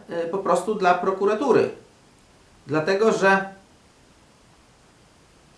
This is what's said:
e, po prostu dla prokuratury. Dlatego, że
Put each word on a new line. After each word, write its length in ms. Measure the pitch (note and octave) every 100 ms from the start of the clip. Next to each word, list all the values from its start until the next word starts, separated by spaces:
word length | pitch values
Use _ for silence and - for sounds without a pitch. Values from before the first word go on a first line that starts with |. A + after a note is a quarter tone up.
| -
e, 180 | E3+ E3
po 120 | G3
prostu 360 | F3 F3 A3
dla 200 | F#3+ F3+
prokuratury. 760 | F3+ F#3 F#3+ G3+ A3 C#4 F3 - - - _ _ _ _ _ _ _ -
Dlatego, 460 | D#3 D#3 G3 A3
że 420 | F#3 F#3+ F#3+ - - _ _ _ _ _ _ _ _ _ _ _ _ _ _ _ _ _ _ _